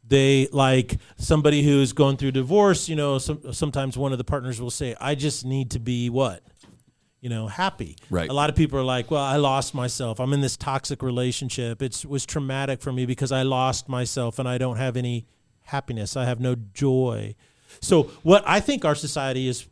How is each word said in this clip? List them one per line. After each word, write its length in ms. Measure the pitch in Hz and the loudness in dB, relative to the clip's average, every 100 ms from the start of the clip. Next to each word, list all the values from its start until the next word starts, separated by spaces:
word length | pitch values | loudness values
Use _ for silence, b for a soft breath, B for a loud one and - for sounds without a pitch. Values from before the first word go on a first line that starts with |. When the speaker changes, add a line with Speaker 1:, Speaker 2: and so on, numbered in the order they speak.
| 113 | 4
Speaker 1:
they, 380 | 139 135 135 135 | 4 6 4 4
like, 460 | 139 135 131 123 - B - | 2 4 4 2 -6 B -10
somebody 460 | - 156 147 147 | 2 4 4 4
who's 280 | 143 143 131 | 6 6 4
going 240 | 127 139 135 | 4 4 4
through 160 | 135 | 0
divorce, 560 | 135 127 202 202 170 - | 0 2 4 6 4 0
you 80 | 156 | -2
know, 220 | 147 135 | 0 0
some, 240 | - 151 - | -2 -8 -8
sometimes 460 | - 151 143 135 123 | -4 -2 -2 -4 -4
one 160 | 139 | -4
of 40 | 127 | -4
the 60 | |
partners 380 | 123 143 127 113 | -4 -4 -4 -6
will 80 | 120 | -8
say, 240 | - 131 113 | -6 -6 -6
"I 140 | 131 147 | -4 -2
just 280 | 147 - | -2 -4
need 280 | 127 135 131 | -4 -4 -2
to 80 | 120 | -4
be 300 | 113 123 120 | -2 -2 0
what?" 320 | 123 127 87 _ _ - _ _ _ _ _ | 0 -2 -4 _ _ -20 _ _ _ _ _
You 80 | 123 | -6
know, 180 | 113 110 | -6 -6
happy. 500 | 98 185 - 85 - _ | -4 -4 -4 -12 -14 _
Speaker 2:
Right. 200 | 90 120 | -2 0
Speaker 1:
A 40 | |
lot 160 | 139 151 | 0 2
of 60 | 151 | 2
people 240 | 151 135 | 2 0
are 40 | 131 | 0
like, 260 | 127 117 | -2 -2
"Well, 100 | 151 | -2
I 120 | 139 143 | 0 2
lost 380 | 143 135 127 143 | 2 2 -2 -4
myself. 460 | 123 - 120 110 | -4 -4 -6 -4
I'm 100 | 127 | -2
in 80 | 143 | 0
this 160 | 131 - | 0 -2
toxic 480 | - 135 - 139 | -4 -4 -4 -6
relationship. 760 | 131 123 127 - 127 - 120 113 | -4 -2 -2 -4 -6 -4 -6 -4
It 240 | 135 - - | -6 -8 -6
was 180 | 139 - | -6 -4
traumatic 540 | 156 135 135 139 131 | -6 -4 -4 -4 -4
for 120 | 139 | -4
me 120 | 127 127 | -2 -2
because 280 | 123 131 | -2 0
I 80 | 131 | 0
lost 480 | 135 131 131 131 - | 2 2 0 -2 -4
myself 500 | 127 123 - 117 - | -4 -4 -2 -4 -4
and 80 | 127 | -4
I 100 | 123 | -2
don't 200 | 127 117 | -2 -2
have 180 | 131 123 | -2 -2
any 300 | 123 120 - _ _ _ | -2 -4 -8 _ _ _
happiness. 520 | - 139 - 113 101 139 | -8 -8 -6 -6 -4 -2
I 80 | |
have 160 | 123 120 | -2 -2
no 160 | 127 123 | -2 -2
joy." 800 | 104 - 139 131 127 110 104 - b b b b | -6 -2 2 2 0 -2 -8 -12 b b b b
So 220 | - 165 - B | 4 4 4 B
what 200 | 160 196 - | 6 6 6
I 140 | 190 | 2
think 240 | - 277 160 | 2 0 0
our 100 | 147 | 0
society 540 | 147 151 135 131 127 | -4 -4 -2 -2 -2
is 160 | 120 - | -4 -10